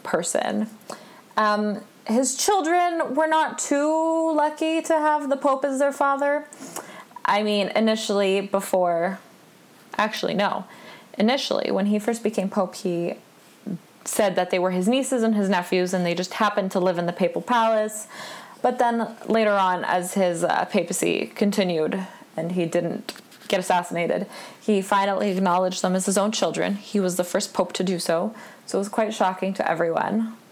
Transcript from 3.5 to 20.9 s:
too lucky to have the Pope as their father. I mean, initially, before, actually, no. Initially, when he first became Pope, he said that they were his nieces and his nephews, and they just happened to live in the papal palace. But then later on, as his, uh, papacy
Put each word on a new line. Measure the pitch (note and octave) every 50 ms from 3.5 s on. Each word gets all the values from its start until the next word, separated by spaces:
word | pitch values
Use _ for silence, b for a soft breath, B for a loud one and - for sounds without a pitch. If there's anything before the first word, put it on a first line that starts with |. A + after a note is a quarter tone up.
| - -
too | - - C#4+ C#4+ D4 D#4 D#4 D#4+ D#4+ D#4+ D#4+ E4 D#4+ D#4+ D#4
lucky | D4+ D4 D4+ D4+ - D#4+ D#4+ D#4+ E4
to | D#4 - D#4+
have | D#4 D4+ D#4 D4+ D4+ D4 C4+
the | C#4
Pope | C4+ C4+ C#4+ C4+ C4 C#4+
as | C#4+ C4+
their | C4 C#4+ C#4
father. | C4+ - C#4+ C#4 C#4 C4+ C#4+ C#4+ D4 D4 D4 B B B B B B B B B B B B B B - -
I | - G3 G#3 G#3+
mean, | G#3 G#3 G3+ G3 - -
initially, | G#3+ A3 A3 A3 A3 A3 - G3+ G3+ G3+ F#3+ F#3+ G3+
before, | G3 G3+ - G3 G3 - - F#3 F3+ F3 E3+ E3 E3+ F#3+ F#3+ F#3+ - - - - - - - - - - - - - - -
actually, | - G#3 G#3+ - - - - -
no. | F#3 G3+ G3 - - F#3+ B B B B B B B B B -
Initially, | - G3+ A3+ C4 C#4 - - - - - -
when | G3 F#3+ G3
he | G3+ G#3 G#3
first | G#3 A#3 A#3 A3+ -
became | A3 A3+ G#3+ F#3 F#3+
Pope, | - G#3+ F#3 F3+ -
he | - - F3+ F3 E3+ E3+ F3 - - - - - - - - - - - G#3 F#3 E3 - - - - -
said | - - - G#3+ G3 F3+
that | F#3 F3+ F3+
they | G3 F3+
were | F3+ F#3
his | F3+ F#3 F3+
nieces | G#3 B3+ C4+ C4 - C4+ A#3+
and | A3+ A3+ A3
his | G#3 G3 F#3+
nephews, | G3+ F3+ F3+ - G3 F3+ F3+ F3+ F#3+
and | F#3 F3+
they | E3+ E3+
just | F3 F3+ - -
happened | - A3 G#3 - G#3 F#3+ F#3+
to | - G3
live | F3 F#3 F3
in | F3 F3
the | E3+ F3
papal | - F#3 E3+ E3+ E3+
palace. | - - B3 A#3 A3+ A3+ A3+ G#3+ G#3+ G#3+ G#3+ - - B B B B B B B B B B -
But | - B3+ B3 -
then | B3 A#3 A#3 A#3 A3 G#3+ - - -
later | - A3 A3+ A3 G#3
on, | G3+ G3+ F#3+ F#3 F3+ F3 -
as | - E3 F#3 F3 F3+ -
his, | G3+ F#3+ F3+ F3 E3 E3+
uh, | E3 D2+ - -
papacy | - - G3 E3+ -